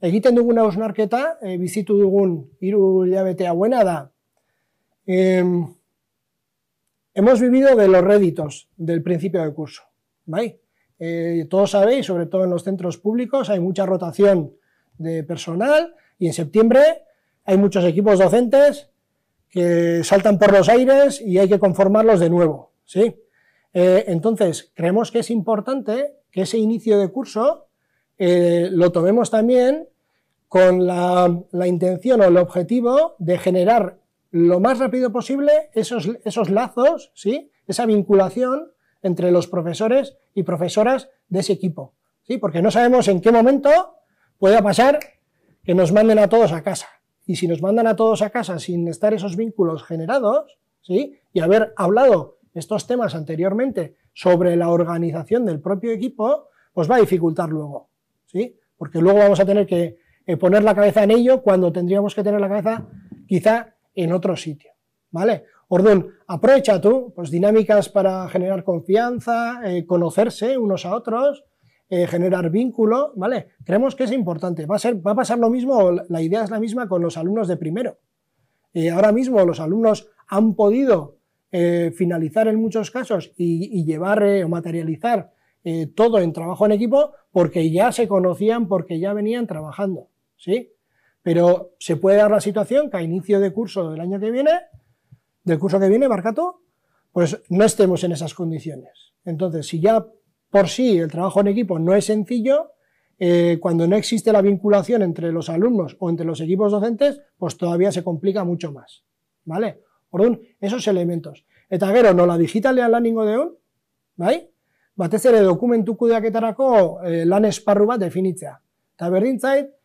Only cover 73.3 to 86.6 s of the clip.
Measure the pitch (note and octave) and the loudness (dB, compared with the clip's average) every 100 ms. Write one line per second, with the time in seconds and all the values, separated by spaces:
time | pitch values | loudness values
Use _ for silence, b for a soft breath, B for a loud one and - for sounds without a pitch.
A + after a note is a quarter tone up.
73.3 | A#3+ - b - G3 C4 C4+ B3+ C4 F3+ | -6 -8 b -4 -2 -2 -2 -4 -4 -4
74.3 | D#3+ F3+ E3 D3+ G#3 A#3 G#3+ F3+ G#3 G#3 | -6 -8 -8 -4 -4 -2 -4 -2 -2 -2
75.3 | A#3+ A3+ B3 B3+ B3 F#3 F3 - E3+ E3 | 0 0 0 0 2 2 0 -4 -6 -2
76.3 | G#3+ G#3 A3 A3 A#3+ G#3+ F3+ E3+ E3 E3+ | -2 -4 -6 -6 -6 -4 -4 -4 -4 -6
77.3 | A3 F#3 E3 D3+ F#3+ A#3 - _ _ _ | -4 -4 -6 -6 -6 -8 -12 _ _ _
78.3 | _ _ _ _ E3+ E3 E3+ G#3+ A3 C4 | _ _ _ _ -4 -2 2 2 2 0
79.3 | A3+ F3+ D3 D#3 G#3+ A3 G#3 b b b | 2 2 0 -4 0 0 -2 b b b
80.3 | G3 A3 G3+ G3+ A#3+ C4+ F#3 D3 _ _ | 0 0 2 0 2 2 0 -2 _ _
81.3 | _ _ F3+ F3 F3 E3+ E3+ F3 E3+ D#3+ | _ _ -2 0 0 -2 -2 -4 -2 -2
82.3 | G#3+ A3 A3 A3+ A3 G3+ B3+ B3 G3 - | 0 0 0 -2 -4 -6 -10 -6 -6 -6
83.3 | - F3 E3 G3+ G3+ D#3 D#3 F#3 G#3+ G3+ | -6 -4 -2 -4 -4 -4 -4 -2 0 0
84.3 | G3 E3 E3+ E3+ E3+ D#3+ D#3 A#3 A3 - | 0 -2 -6 -6 -8 -6 -6 -4 -4 -6
85.3 | _ _ _ F3 E3 D#3 - A#3 A3 F3 | _ _ _ -8 -6 -6 0 2 4 2
86.3 | E3 E3+ F3+ | -4 -10 -2